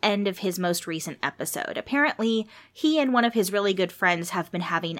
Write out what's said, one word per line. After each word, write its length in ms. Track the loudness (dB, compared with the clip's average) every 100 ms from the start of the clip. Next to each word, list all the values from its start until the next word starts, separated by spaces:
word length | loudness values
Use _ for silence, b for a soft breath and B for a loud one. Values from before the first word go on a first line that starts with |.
end 260 | 0 2 0
of 120 | -2
his 180 | -4 0
most 280 | 0 0 -4
recent 300 | -6 -8 -6
episode. 560 | -6 -4 -6 -6 -6 -6
Apparently, 680 | -2 0 0 0 0 0 -4 B B
he 300 | -2 2 2
and 140 | 4
one 100 | 4
of 80 | 4
his 180 | 2 2
really 220 | 2 2
good 200 | 2 0
friends 360 | 2 2 2 -2
have 240 | -4 -4
been 80 | -4
having 380 | -2 -2 -2